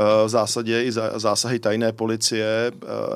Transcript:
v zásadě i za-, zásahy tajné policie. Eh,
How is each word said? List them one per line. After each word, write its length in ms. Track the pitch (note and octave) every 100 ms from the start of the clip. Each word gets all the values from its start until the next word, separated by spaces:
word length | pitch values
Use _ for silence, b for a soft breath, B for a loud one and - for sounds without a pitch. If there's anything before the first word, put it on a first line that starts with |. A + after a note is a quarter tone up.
| G#2+ A2 A2
v 40 |
zásadě 540 | A#2 G#2+ - A2+ A2+
i 80 | B2+
za-, 280 | A2+ A2 A2+
zásahy 400 | G#2+ G#2 A#2 B2
tajné 320 | A2 G#2+ A2+
policie. 800 | A2 A2+ A2+ - A2 G#2+ A2 A#2+
Eh, 40 | G2+ - A2 -